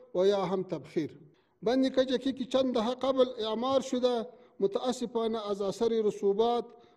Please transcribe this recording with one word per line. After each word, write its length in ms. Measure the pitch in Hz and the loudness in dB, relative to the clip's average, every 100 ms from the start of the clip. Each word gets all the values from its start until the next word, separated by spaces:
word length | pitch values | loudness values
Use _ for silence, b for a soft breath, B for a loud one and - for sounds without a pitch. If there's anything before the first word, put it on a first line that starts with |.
| - 175 | -6 2
و 120 | 196 | 4
یا 180 | 202 180 | 4 0
هم 180 | 190 | -2
تبخیر. 560 | 185 160 135 175 147 - - b b b | -4 -8 -6 -4 -4 -8 -20 b b b
بند 320 | 202 262 262 262 | 0 2 2 2
کجکی 380 | 262 247 269 | 2 0 -2
که 120 | - 247 | -4 0
چند 280 | 254 262 | 0 2
دهه 220 | 240 220 254 | 0 -2 -2
قبل 300 | 262 269 254 240 | 0 2 2 0
اعمار 420 | 220 220 254 269 | -4 -2 0 0
شده، 460 | 262 247 247 240 214 B B - | 0 0 0 0 -4 B B -2
متاسفانه 880 | 190 240 254 240 240 226 226 226 208 | -2 0 -2 -4 -4 -2 -2 -2 -4
از 120 | 196 | -2
اثر 400 | 196 185 233 226 | -2 0 0 2
رسوبات 640 | 208 202 196 196 233 240 226 - b | 0 2 2 4 2 0 -4 -12 b